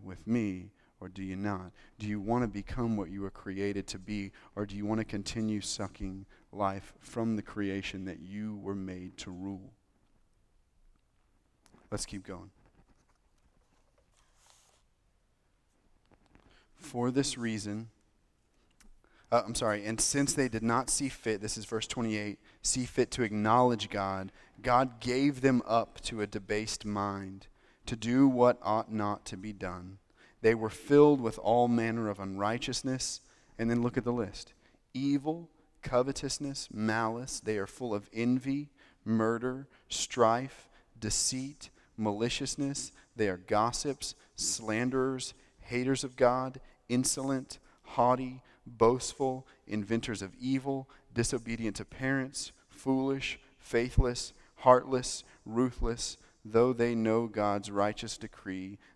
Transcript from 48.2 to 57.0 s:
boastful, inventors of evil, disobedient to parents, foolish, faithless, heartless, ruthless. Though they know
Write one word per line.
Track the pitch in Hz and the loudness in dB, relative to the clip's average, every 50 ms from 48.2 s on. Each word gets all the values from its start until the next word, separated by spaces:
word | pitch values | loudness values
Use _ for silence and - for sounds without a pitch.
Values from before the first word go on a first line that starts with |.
| 131 127 131 131 - - - _ - | 0 -4 -10 -12 -16 -20 -20 _ -20
boastful, | 120 120 117 113 113 127 127 - - - - 139 131 131 131 131 - - _ _ | -8 2 6 6 6 6 4 0 -6 -4 -2 -2 -2 -2 -4 -8 -16 -20 _ _
inventors | - 104 107 101 104 117 113 - - 107 92 | -4 -4 -4 0 0 0 0 0 -2 -4 -4
of | 98 92 - - | -6 -8 -8 -6
evil, | 123 131 135 135 131 139 139 135 131 - - - _ - | -2 0 0 0 0 -2 -4 -6 -6 -12 -18 -20 _ -4
disobedient | - 120 113 - 139 117 117 117 117 113 113 107 101 | 0 0 0 2 0 -2 -2 -4 -6 -4 -4 -4 -4
to | - 101 | -6 -10
parents, | - - - 131 131 135 135 131 135 - - - - - _ _ _ | -12 -8 -4 -2 0 0 0 -2 -4 -6 -10 -10 -10 -12 _ _ _
foolish, | - - - 135 135 131 135 135 135 135 - - - - - - _ | -20 -6 -2 0 0 2 0 0 -2 -2 -4 -6 -8 -8 -14 -20 _
faithless, | _ - - - 117 123 123 - - 131 120 123 - - - - - - _ _ | _ -6 0 2 2 2 4 4 4 4 4 2 -4 -6 -10 -12 -18 -20 _ _
heartless, | - - 131 127 123 - 135 131 127 127 - - - - - - - - | 6 8 10 10 10 8 4 0 0 0 -2 -8 -10 -12 -16 -20 -18 -12
ruthless. | 113 110 117 131 127 - - 123 113 120 120 - - - - - - _ _ - | -2 0 2 2 2 0 -2 -2 -2 -2 -4 -6 -8 -10 -12 -18 -20 _ _ -6
Though | 107 110 113 120 127 127 | 2 4 6 6 6 4
they | 117 120 120 117 | 4 2 2 2
know | 113 | 2